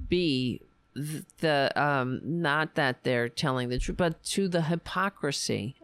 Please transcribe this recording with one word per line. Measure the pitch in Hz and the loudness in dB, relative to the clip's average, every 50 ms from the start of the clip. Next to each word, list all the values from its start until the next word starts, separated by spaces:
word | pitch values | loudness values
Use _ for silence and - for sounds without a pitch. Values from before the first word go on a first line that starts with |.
| - - | -4 0
be | 175 180 180 160 135 127 127 123 95 - - - _ _ _ _ _ | 0 2 2 2 2 2 0 -2 -4 -6 -10 -18 _ _ _ _ _
th-, | 123 147 151 156 - - - _ - | -10 -8 -8 -8 -10 -10 -14 _ -2
the, | - 156 147 139 135 - - | 0 2 4 4 2 2 2
um, | - 143 147 143 135 123 127 127 - - | 2 2 4 2 2 0 0 -2 -4 -4
not | 117 165 170 170 147 143 156 156 156 - | -4 -2 0 0 2 2 2 0 0 0
that | 160 147 127 123 - - | 0 2 2 0 0 -2
they're | 131 127 120 120 117 | 0 2 2 0 0
telling | - - 165 143 131 127 123 120 | -2 -2 0 0 0 0 0 -2
the | 127 131 | -2 -2
truth, | - - - - | -2 -2 0 0
but | 180 165 160 - - | 0 0 0 -4 -6
to | - - 202 196 185 | -4 -2 0 0 2
the | 175 170 | 2 0
hypocrisy | 160 151 170 170 - - - 180 190 196 - - - 143 139 - - - 110 101 101 113 - - | 2 0 0 -2 -4 -6 -4 -2 -2 -2 -2 -4 -4 -4 -2 -2 -2 -2 -2 -2 -4 -6 -8 -10